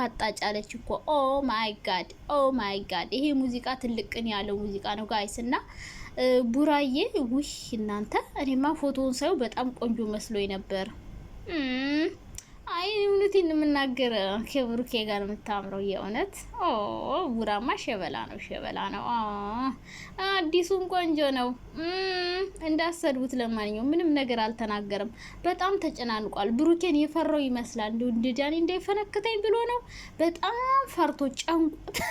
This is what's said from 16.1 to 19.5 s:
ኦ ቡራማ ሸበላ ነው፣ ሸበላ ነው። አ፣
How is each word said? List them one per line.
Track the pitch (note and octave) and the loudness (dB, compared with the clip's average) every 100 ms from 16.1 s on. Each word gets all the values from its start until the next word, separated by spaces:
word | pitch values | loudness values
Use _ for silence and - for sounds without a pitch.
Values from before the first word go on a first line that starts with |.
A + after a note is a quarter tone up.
| A#3 G4 - - A#4+ | -2 -4 -6 -12 -2
ኦ | F4 A3+ G#3 - - D4 E4+ | 0 0 0 -4 -2 -2 0
ቡራማ | A3+ G#3+ G#3 B3+ F#4 | 0 0 0 0 -2
ሸበላ | - G#3 D#3 A#2 | -2 -2 -2 -4
ነው፣ | A2 - | -6 -10
ሸበላ | - - - F#3 G3 | -8 -8 -6 -4 -4
ነው። | G3+ A#3 | -4 -2
አ፣ | A#3+ G#3+ G3+ G3+ | -2 -2 -4 -4